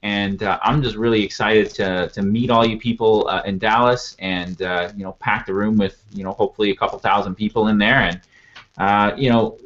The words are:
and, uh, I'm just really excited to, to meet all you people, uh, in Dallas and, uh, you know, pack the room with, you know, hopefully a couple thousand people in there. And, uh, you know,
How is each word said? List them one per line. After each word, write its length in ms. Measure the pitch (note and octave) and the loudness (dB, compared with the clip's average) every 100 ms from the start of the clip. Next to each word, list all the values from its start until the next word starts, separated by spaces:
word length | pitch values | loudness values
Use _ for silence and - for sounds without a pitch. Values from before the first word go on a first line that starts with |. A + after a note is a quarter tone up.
and, 400 | G#2 G2+ G2+ G2 | -4 -2 -2 -2
uh, 160 | G#2 F#2 | -2 0
I'm 220 | G#2+ C#3+ | 0 0
just 140 | B2+ G#2+ | 0 0
really 260 | A#2 A2 | 0 2
excited 460 | G2 - G#2+ A2 G2+ - | 0 -2 2 4 2 0
to, 340 | G2 F#2 E2+ | -2 -2 -4
to 120 | - | -2
meet 280 | G2 A2+ B2+ | -2 0 2
all 160 | A#2 A#2 | 4 2
you 120 | A2 | 0
people, 500 | A#2+ A2+ A2+ G#2+ - | -4 0 4 4 2
uh, 120 | F#2 G2 | -2 -4
in 140 | F#2+ | -2
Dallas 560 | G#2+ A2+ B2 B2 - - | 0 2 2 0 -4 -10
and, 420 | F#2+ F2+ F2 F2 | -6 -6 -6 -6
uh, 300 | F#2 F2+ F2 G2+ | -4 -4 -4 -8
you 80 | F#2+ | -12
know, 80 | |
pack 320 | - - G#2+ G#2 | -8 -4 -4 -2
the 80 | |
room 240 | F#2+ G#2 A2 | -2 0 2
with, 260 | F#2+ - _ | 0 -4 _
you 120 | G2+ F#2+ | -10 -6
know, 80 | |
hopefully 380 | G2 G2+ - G#2 | -2 -2 0 -2
a 40 | F#2+ | 0
couple 240 | G2 G2+ | -2 -2
thousand 360 | G#2+ G2+ G2 F#2 | 0 0 -2 -4
people 340 | G#2+ A#2 A2 | -2 0 2
in 80 | G#2+ | 2
there. 240 | G#2 C3 | 4 2
And, 200 | F#2+ F2+ - _ _ - - - | 0 -4 -12 _ _ -20 -16 -4
uh, 380 | G2 G2+ G#2 - | 0 2 2 0
you 120 | C3+ | 2
know, 280 | A#2 A2 - | 2 0 -4